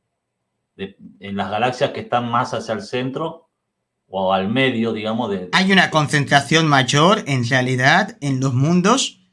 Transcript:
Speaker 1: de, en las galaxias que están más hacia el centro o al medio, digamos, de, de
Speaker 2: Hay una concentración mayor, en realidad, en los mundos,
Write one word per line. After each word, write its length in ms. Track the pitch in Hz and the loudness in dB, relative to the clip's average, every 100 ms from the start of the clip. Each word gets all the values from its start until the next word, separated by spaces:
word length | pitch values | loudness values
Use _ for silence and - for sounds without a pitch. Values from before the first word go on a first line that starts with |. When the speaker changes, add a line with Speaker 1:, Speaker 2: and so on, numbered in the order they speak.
| _ _ _ _ _ _ _ - | _ _ _ _ _ _ _ -14
Speaker 1:
de, 200 | 98 - - - | -14 -14 -20 -18
en 160 | 98 101 | -10 -8
las 140 | 98 | -4
galaxias 400 | 107 123 127 139 | -2 -2 0 -4
que 100 | 113 | -4
están 300 | 110 123 120 | -4 -2 0
más 240 | 120 123 | -2 -2
hacia 200 | 117 110 | -6 -6
el 80 | 107 | -8
centro 680 | 98 123 131 139 160 - _ _ _ _ _ _ _ | -6 -6 -6 -6 -8 -8 _ _ _ _ _ _ _
o 240 | 95 95 | -2 0
al 160 | 95 98 | 0 0
medio, 440 | 123 131 113 113 | 0 0 0 -4
digamos, 380 | 107 107 113 117 | -4 -4 -4 -4
de, 80 | 98 | -6
de 100 | 90 | -2
Speaker 2:
Hay 200 | 170 190 | 0 2
una 180 | 190 151 | 4 4
concentración 760 | 160 143 147 127 139 139 160 160 | 2 0 0 2 2 4 2 4
mayor, 560 | 139 123 143 165 214 - | 2 2 4 4 2 0
en 200 | 135 117 | -4 0
realidad, 680 | 131 127 127 135 170 208 - | 0 0 2 4 4 0 -6
en 200 | 143 131 | -4 -2
los 140 | 135 | 0
mundos, 640 | 123 143 180 180 262 - - _ | 0 2 2 4 2 0 -8 _